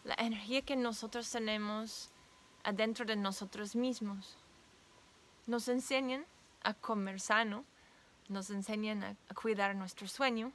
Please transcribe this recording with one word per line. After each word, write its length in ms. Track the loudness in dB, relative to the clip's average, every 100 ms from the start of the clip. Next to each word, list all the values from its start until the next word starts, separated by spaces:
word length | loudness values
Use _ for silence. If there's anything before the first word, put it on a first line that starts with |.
La 120 | -2 0
energía 480 | 0 -2 -2 -2
que 120 | 0 2
nosotros 540 | 2 0 -4 -6 -4
tenemos 800 | -2 0 0 0 -2 -4 -8 -12 -16 -20 -20 -20 -6
adentro 420 | -2 2 2 2 0
de 100 | 2
nosotros 600 | 2 0 -6 -6 -2 2
mismos. 600 | 2 0 -2 -4 -10 -18 -20 -20 -20 -20 -20 -20 -20 -20 -20 -14 -2
Nos 220 | -2 2
enseñan 580 | 0 2 0 2 -2 -4 -16 -20 -2
a 100 | -2
comer 460 | 0 0 0 0 -4
sano, 460 | 2 4 4 -2 -8 -20 -20 -20 -20 -20 -6
nos 200 | -6 -2
enseñan 540 | -4 -2 0 0 -2
a, 120 | -4 -8 -10
a 60 | -2
cuidar 400 | 2 4 4 2
nuestro 320 | -4 -8 -8
sueño 440 | 2 2 4 -2